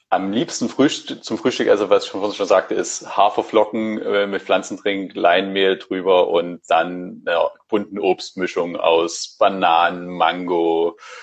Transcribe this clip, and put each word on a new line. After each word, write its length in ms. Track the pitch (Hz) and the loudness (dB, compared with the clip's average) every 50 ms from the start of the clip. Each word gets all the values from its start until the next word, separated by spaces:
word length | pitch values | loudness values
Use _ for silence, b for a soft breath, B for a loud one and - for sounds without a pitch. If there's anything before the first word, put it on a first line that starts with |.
| _ - | _ -2
am 220 | 92 92 98 98 104 | -2 -2 0 -2 -2
liebsten 340 | - 85 - - - 127 - | -2 -2 -4 -4 -6 -6 -2
Frühst-, 540 | - - 135 156 - - - - - - - | 0 2 2 2 0 -4 -10 -12 -12 -12 -8
zum 140 | - 113 | -8 -6
Frühstück 300 | - - 127 - - 117 | -2 -2 -2 0 2 2
esse, 220 | 110 107 101 104 92 | 4 4 4 4 4
was 140 | 101 95 - | 2 2 2
ich 60 | - | -2
schon, 240 | - 95 101 104 95 | -6 -4 -4 -4 -2
schon 120 | - 98 | -2 2
sagte, 260 | 85 98 95 - - - | 2 4 4 2 0 -2
ist 400 | 92 87 - - - - - - | -4 -4 -4 -6 -10 -12 -4 0
Haferflocken, 840 | 101 98 104 - 113 - - 110 107 107 - - 113 110 110 107 104 | 2 2 2 2 -2 -2 2 2 2 2 2 0 -4 -4 -4 -4 -4
äh, 260 | - 107 101 101 101 | -4 -2 0 0 0
mit 140 | 101 98 92 | -2 -4 -4
Pflanzendrink, 760 | - - 95 98 - - 104 - - 104 98 98 95 90 - | -2 0 0 0 0 -4 -10 -6 -4 -4 -4 -4 -6 -8 -2
Leinmehl 600 | 101 92 87 87 95 98 98 98 98 95 95 92 | 2 2 4 4 4 2 0 0 2 2 2 2
drüber 500 | 92 - - 95 92 90 95 90 90 87 - | 0 -4 -6 -6 -2 2 4 4 4 4 4
und 320 | 85 85 85 87 87 - _ - | 2 0 0 -2 -6 -8 _ 0
dann 540 | 85 80 85 90 90 90 87 - 78 - - | 2 2 2 0 -6 -10 -10 -12 -14 -10 -4
eine 260 | 90 85 87 - - - _ _ _ | -2 0 0 0 -2 -4 _ _ _
bunten 300 | 113 104 98 - 98 101 | -2 -2 -2 -4 -6 -2
Obstmischung 760 | 98 92 90 - - - - 95 90 87 - 90 85 87 85 | 0 0 0 -2 -6 -12 -8 -6 -6 -4 -2 -4 -4 -4 -4
aus 600 | - - 82 82 82 85 82 - - - - - - | -2 2 2 4 2 2 0 -4 -8 -12 -10 -2 2
Bananen, 680 | 107 98 98 95 90 85 82 85 85 87 90 87 87 | 2 2 2 2 2 4 4 4 4 2 0 -4 -10
Mango, 880 | 90 90 87 82 82 87 90 90 90 87 85 82 82 82 82 85 85 B B B B B B | -8 -2 0 0 0 0 -2 -4 -2 0 0 2 2 2 2 0 -2 B B B B B B